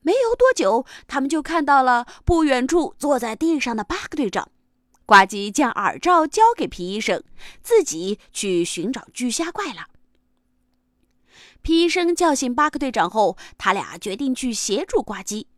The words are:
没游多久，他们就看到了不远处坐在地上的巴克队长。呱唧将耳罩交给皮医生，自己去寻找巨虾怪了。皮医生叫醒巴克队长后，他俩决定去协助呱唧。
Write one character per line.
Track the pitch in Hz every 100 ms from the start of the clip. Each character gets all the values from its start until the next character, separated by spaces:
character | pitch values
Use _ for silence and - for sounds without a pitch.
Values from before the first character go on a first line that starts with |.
没 | -
游 | 453 466
多 | 480 508
久， | 494 320 233 - - -
他 | 277
们 | 269
就 | 311
看 | 285 330 294
到 | 285
了 | 262 240 240 -
不 | - 339
远 | 302 254 254
处 | 339 302 -
坐 | 285 269
在 | 226 -
地 | 320 311
上 | 247 226
的 |
巴 | 208 370
克 | - 302
队 | 233
长。 | 185 - _ _ _ _ _
呱 | - 208
唧 | 196 208 202
将 | 208 269
耳 | - 196 -
罩 | 339 349 311
交 | 415 440 466
给 | 247
皮 | - 180
医 | 202
生， | 214 175 - - - -
自 | - 453
己 | 320 - 185 - _
去 | - 202 175
寻 | 170 - 175
找 | 262 -
巨 | - 247
虾 | 220 330
怪 | 381 392
了。 | 185 - _ _ _ _ _ _ _ _ _ _ _ _ _ _ - - _
皮 | - 330
医 | 339
生 | 359 349 339
叫 | 349
醒 | 277 262
巴 | 247 302
克 | 302
队 | 269
长 | 226 170
后， | 214 196 180 - -
他 | -
俩 | 196 - -
决 | 214 214
定 | 277
去 | 254 254
协 | 214 - 208 -
助 | 453
呱 | - 196
唧。 | 196 208 -